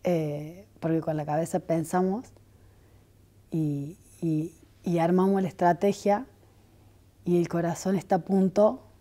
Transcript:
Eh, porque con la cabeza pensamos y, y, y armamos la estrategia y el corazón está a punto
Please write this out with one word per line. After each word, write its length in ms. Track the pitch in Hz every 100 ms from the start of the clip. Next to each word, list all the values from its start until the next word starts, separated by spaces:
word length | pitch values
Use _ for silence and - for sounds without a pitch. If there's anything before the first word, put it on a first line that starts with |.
Eh, 640 | 180 170 151 147 151 180 208 -
porque 200 | 160 160
con 160 | 160 156
la 100 | 151
cabeza 340 | 151 165 180
pensamos 640 | - 165 160 180 185 208 - - - - - - _ - _ _ _ _ _
y, 480 | 165 151 143 143 185 - -
y, 320 | 165 156 165 - - _
y 160 | - 170
armamos 440 | 170 180 190 196
la 60 | 190
estrategia 760 | - 175 170 202 190 202 202 262 - _ _ _ _ - _ _ _ -
y 120 | 175
el 100 | 170
corazón 480 | 175 170 165 185 190
está 200 | - 190
a 20 |
punto 600 | - 196 190 - 208 262 - -